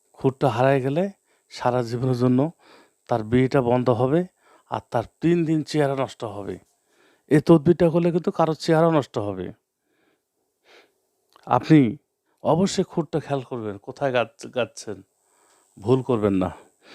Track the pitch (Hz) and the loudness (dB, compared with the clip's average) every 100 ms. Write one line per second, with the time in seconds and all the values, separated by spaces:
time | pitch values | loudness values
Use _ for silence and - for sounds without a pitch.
0 | _ - 135 131 143 117 131 139 131 147 | _ -6 -4 0 -2 2 2 2 -2 -4
1 | 196 - _ _ _ - 123 123 113 120 | -4 -8 _ _ _ -6 -2 -2 -4 -4
2 | 127 123 127 123 156 - _ - _ _ | -2 0 2 2 0 -6 _ -20 _ _
3 | - 120 107 123 131 143 120 123 120 113 | -6 -6 0 0 2 0 2 2 2 0
4 | 127 160 180 _ _ _ - 110 - 120 | 0 0 -2 _ _ _ -10 -10 -6 -6
5 | - _ 160 175 156 156 135 151 139 139 | -6 _ 0 2 0 -2 -2 -2 0 -2
6 | 123 - 113 101 98 87 - _ _ _ | -6 -8 -12 -10 -10 -12 -16 _ _ _
7 | _ _ - 151 - 165 143 165 170 170 | _ _ 0 2 6 6 6 2 2 2
8 | 170 165 180 - 160 151 - 160 165 156 | 0 -2 -2 0 -2 -2 0 2 4 2
9 | 120 117 104 92 92 - _ _ _ _ | -2 -6 -6 -8 -10 -14 _ _ _ _
10 | _ _ _ _ _ _ _ - _ _ | _ _ _ _ _ _ _ -20 _ _
11 | _ _ _ _ - 123 123 156 120 101 | _ _ _ _ -2 -2 4 6 4 -2
12 | _ _ _ _ - 160 190 - 180 - | _ _ _ _ 0 0 0 -2 -4 -6
13 | 151 160 - 139 123 123 107 98 - - | -6 -6 -4 -6 -6 -10 -10 -10 -14 -6
14 | 139 123 113 - 120 123 110 - - 95 | -2 -2 -2 -8 -10 -6 -6 -8 -14 -14
15 | - _ _ _ _ _ _ - 101 131 | -16 _ _ _ _ _ _ -8 0 0
16 | 123 117 104 95 90 - - _ - | 0 0 0 0 -2 -6 -20 _ -20